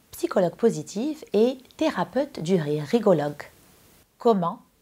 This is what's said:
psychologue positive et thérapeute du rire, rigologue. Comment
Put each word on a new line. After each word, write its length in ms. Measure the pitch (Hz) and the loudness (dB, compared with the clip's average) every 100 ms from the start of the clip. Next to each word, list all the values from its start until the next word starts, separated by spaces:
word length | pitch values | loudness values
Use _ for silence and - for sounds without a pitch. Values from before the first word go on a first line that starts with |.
| _ | _
psychologue 440 | - 330 220 175 - | -8 -2 0 0 2
positive 680 | 233 156 143 190 269 302 - | 0 0 -6 -6 -6 -6 -4
et 240 | 202 233 262 - - | 2 2 0 -10 -4
thérapeute 640 | 311 - 175 247 294 - | -2 -2 -2 -2 -4 -4
du 160 | 156 185 | 0 0
rire, 280 | 147 151 | 0 -4
rigologue. 600 | 151 233 208 165 147 147 - - _ _ _ _ _ _ | 0 2 4 2 0 -6 -14 -20 _ _ _ _ _ _
Comment 420 | 240 208 170 233 _ _ | 2 2 0 -6 _ _